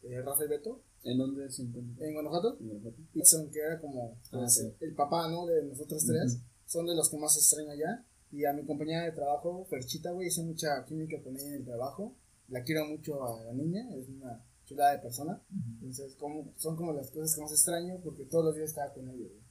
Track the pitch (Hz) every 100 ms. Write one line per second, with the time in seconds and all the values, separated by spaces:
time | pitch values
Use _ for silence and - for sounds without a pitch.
0 | 123 123 127 143 151 147 - 254 - -
1 | 131 127 135 139 139 131 123 120 120 123
2 | 156 151 147 165 220 - 113 104 117 -
3 | 160 165 151 160 151 147 151 160 147 131
4 | 117 113 - 123 123 - 117 - 160 -
5 | 143 170 165 170 175 165 143 131 147 156
6 | 156 160 170 120 - - - 165 170 165
7 | 151 151 151 156 - 151 151 147 156 220
8 | - _ _ 143 147 143 143 147 156 165
9 | 170 156 143 143 170 180 190 135 123 160
10 | 160 180 180 170 165 156 156 139 127 156
11 | 156 156 131 131 143 143 123 117 131 143
12 | 214 254 _ _ - 127 123 156 151 151
13 | 156 143 123 113 113 123 160 185 247 147
14 | 127 135 131 113 - _ - 139 143 143
15 | 120 120 147 202 - 196 117 113 131 127
16 | 135 131 147 151 131 - 160 160 170 147
17 | 127 156 156 156 151 151 - 170 175 185
18 | 160 135 135 165 160 151 156 151 139 135
19 | 127 127 104 101 -